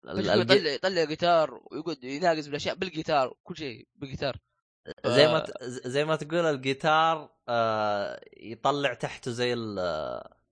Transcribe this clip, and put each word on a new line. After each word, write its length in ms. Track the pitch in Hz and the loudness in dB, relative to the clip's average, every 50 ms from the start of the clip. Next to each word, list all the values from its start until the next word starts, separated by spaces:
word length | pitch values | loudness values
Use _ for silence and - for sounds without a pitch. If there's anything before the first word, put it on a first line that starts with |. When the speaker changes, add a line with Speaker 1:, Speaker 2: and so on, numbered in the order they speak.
| _ | _
Speaker 1:
فجأة 80 | 60 | -6
Speaker 2:
ال-، 100 | 78 101 | -4 -2
Speaker 1:
كذا 120 | - - 98 | 0 2 2
Speaker 2:
الجي-، 200 | 110 113 117 - | 2 6 6 4
Speaker 1:
يطلع، 160 | 202 175 151 | 4 4 0
يطلع 340 | 139 - - 190 196 170 160 | -4 -2 -2 -2 0 0 0
جيتار 560 | 147 156 - 175 175 175 165 156 139 120 - _ - | 0 -2 0 2 4 4 4 4 2 -2 -14 _ -10
ويقعد 320 | - 131 160 170 156 - 123 | -10 -8 -6 -6 -6 -6 -8
يناقز 420 | 127 139 143 180 175 165 156 143 | -10 -6 0 2 2 2 2 -2
بالأشياء 280 | 143 139 147 - 185 - | -6 -8 -6 -4 -6 -4
بالجيتار، 600 | 170 190 185 156 156 160 - 156 143 131 120 - _ | -4 -6 -6 -6 -6 -2 0 2 2 2 0 -4 _
كل 140 | _ - 180 | _ -16 -12
شيء 320 | 156 156 135 110 117 - _ _ | -10 -10 -10 -10 -12 -18 _ _
بالجيتار. 420 | _ 143 135 135 - 147 139 - - _ _ _ _ _ _ _ _ _ - - - - | _ -12 -12 -8 -6 -4 -4 -6 -6 _ _ _ _ _ _ _ _ _ -18 -16 -4 -2
ف- 40 | 131 | 2
Speaker 2:
زي 180 | 120 131 147 | 6 6 6
ما 120 | 156 156 156 | 6 6 2
ت-، 240 | - - - - | 0 -2 -12 -12
ز-، 260 | 127 123 123 127 - 127 | -10 -10 -10 -8 -8 -2
زي 160 | 123 143 151 | -2 0 2
ما 120 | 156 160 | 2 0
تقول 300 | 151 151 147 160 175 170 | -2 -2 -2 0 0 2
الجيتار، 840 | 160 147 131 131 135 135 135 - 160 156 156 160 165 160 156 147 - _ _ _ - | 2 0 0 0 -2 -2 0 2 2 4 4 4 4 2 0 -6 -14 _ _ _ -2
آه، 720 | 120 117 113 113 110 107 107 104 104 101 101 65 62 - - - - | 0 2 2 2 2 2 2 0 0 0 -2 -4 -6 -10 -14 -20 -20
يطلع 580 | - - 101 117 - - 135 143 143 143 135 120 | -18 -14 -14 -14 -2 0 0 0 2 0 -2 -2
تحته 360 | - - 135 - - - 127 | -4 -6 -8 -8 -8 -8 -8
زي 240 | 120 117 123 123 120 | -4 -2 -2 0 0
ال-، 880 | 120 113 110 104 95 90 87 80 76 73 64 62 - - - _ _ _ _ | -2 -4 -6 -4 -2 -2 -2 -2 -2 -4 -6 -8 -8 -10 -14 _ _ _ _